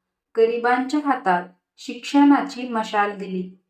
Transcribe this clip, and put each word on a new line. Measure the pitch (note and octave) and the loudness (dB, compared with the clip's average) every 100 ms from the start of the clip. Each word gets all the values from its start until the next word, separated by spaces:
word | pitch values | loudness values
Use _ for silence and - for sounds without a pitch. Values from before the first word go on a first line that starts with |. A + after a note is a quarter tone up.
| _ _ _ - | _ _ _ 0
गरिबांच्या | A3+ A#3+ A#3+ B3+ C4 D4+ | 0 2 0 0 -2 -2
हातात | C#4+ B3+ F#3+ F3 F3+ _ _ _ | -2 -2 0 -2 -2 _ _ _
शिक्षणाची | - A#3+ - C#4+ C#4+ C4 - A#3+ B3+ | -16 -14 0 4 6 6 2 -8 -6
मशाल | A3+ A3 G#3+ G#3 G3 | -6 -2 -2 -2 -4
दिली. | F#3 F#3 F3+ - | -8 -8 -8 -14